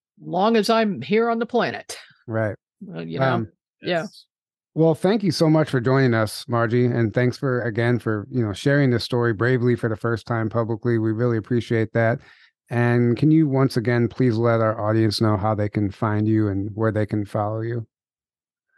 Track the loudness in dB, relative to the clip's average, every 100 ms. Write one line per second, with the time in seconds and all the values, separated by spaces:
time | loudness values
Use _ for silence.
0 | _ _ -6 0 2 2 2 2 2 -2
1 | -2 0 0 -2 -2 0 -2 -4 -12 -18
2 | -20 _ -6 -4 -2 -6 _ -20 -14 -12
3 | -8 -2 -2 -2 -6 _ _ _ -6 -4
4 | -6 -14 _ _ _ _ _ 2 2 2
5 | 2 2 0 2 4 4 2 0 2 2
6 | 4 2 0 -4 -4 0 2 2 2 0
7 | 0 0 0 -2 -4 -4 -4 -2 0 0
8 | -2 -4 -4 -4 -4 -2 0 2 2 0
9 | -2 -2 0 0 0 2 0 0 -2 -4
10 | -4 -4 -4 -4 -2 -2 -4 -4 -2 0
11 | 0 0 0 -2 -2 -2 0 -2 0 0
12 | 0 0 -8 -20 _ _ -6 -2 2 2
13 | 2 2 4 4 2 2 0 0 0 0
14 | 0 0 0 2 2 2 2 0 0 2
15 | 2 2 0 2 0 -2 -2 -2 -4 -2
16 | -2 0 0 0 0 -2 -6 -2 -2 0
17 | -2 -4 -4 -4 -4 -6 -6 -8 -10 _
18 | _ _ _ _ _ _ _